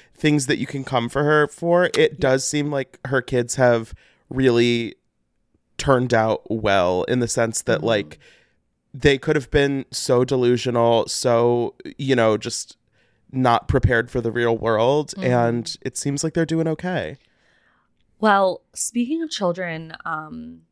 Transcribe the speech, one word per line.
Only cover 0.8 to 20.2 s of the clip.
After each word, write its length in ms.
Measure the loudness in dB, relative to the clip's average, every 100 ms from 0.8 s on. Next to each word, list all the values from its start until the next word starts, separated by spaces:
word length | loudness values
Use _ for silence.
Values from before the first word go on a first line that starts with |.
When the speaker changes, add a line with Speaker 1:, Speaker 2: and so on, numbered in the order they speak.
Speaker 1:
come 240 | -4 -2 -2
for 160 | 0
her 220 | 2 2 2
for, 400 | -2 0 2 2
it 100 | 2
Speaker 2:
Yeah. 120 | 2 2
Speaker 1:
does 280 | 2 2 0
seem 240 | -2 -2
like 280 | -4 -6 -10 -2
her 140 | -2
kids 340 | 0 -2 -2 2
have 380 | 4 4 -2 -16 _ _ -10
really 680 | 0 4 4 4 2 -2 -12 _ _ _ _ _ _ _ -6
turned 340 | 2 2 4
out 280 | 2 2 -2 -4
well 540 | -4 0 2 2 0
in 160 | 0 -2
the 80 | -2
sense 320 | -2 -2 -2
that, 160 | -2 -2
Speaker 2:
Mm-hmm. 80 | 0
Speaker 1:
like, 320 | -2 -4 -14 -20 _ _ _ _ _ _
they 240 | 0 2 2
could 160 | 0 -2
have 140 | 0
been 340 | 0 0 -2 -6
so 340 | -8 0 2
delusional, 840 | 2 2 2 2 0 0 2 2 0
so, 680 | -2 0 2 2 0 -2 -8 -16 -8
you 160 | 0 2
know, 200 | 2 2
just 380 | -2 -8 -12 -18 _ _ _ _ _
not 340 | 0 2 2 2
prepared 420 | 0 2 2 0
for 100 | -4
the 100 | -4
real 240 | -2 0 0
world. 560 | 0 0 2 0 -2 -4
Speaker 2:
Mm-hmm. 80 | 0
Speaker 1:
And 440 | 2 2 -2 -6 -10
it 140 | -10 -8
seems 260 | -6 -4
like 100 | -4
they're 100 | -2 -2
doing 200 | -2 -2
okay. 480 | -4 -6 -6 -8 -12 _ _ _ _ _ _ _ _ _ -2
Speaker 2:
Well, 420 | 2 4 2 -2 _
speaking 480 | -10 -6 -4 -4 -4
of 80 | -6
children, 640 | -4 -4 -2 -6 -8 -12 -12
um, 580 | -10 -10